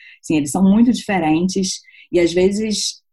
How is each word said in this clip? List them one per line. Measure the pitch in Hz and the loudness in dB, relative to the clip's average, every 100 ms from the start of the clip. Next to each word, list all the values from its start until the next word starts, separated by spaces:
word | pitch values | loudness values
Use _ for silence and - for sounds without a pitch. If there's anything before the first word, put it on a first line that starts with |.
| - - | -20 -20
Assim, | - 156 | -4 -4
eles | 143 | -2
são | 175 | 0
muito | 190 208 240 | 2 4 4
diferentes, | 208 - 190 160 156 185 196 190 - - - - | 2 -2 -2 0 0 0 -2 -4 -8 -14 -20 -4
e | 175 | 0
às | 170 | 0
vezes, | 170 185 202 220 202 - - _ | 2 0 0 -4 -4 -6 -10 _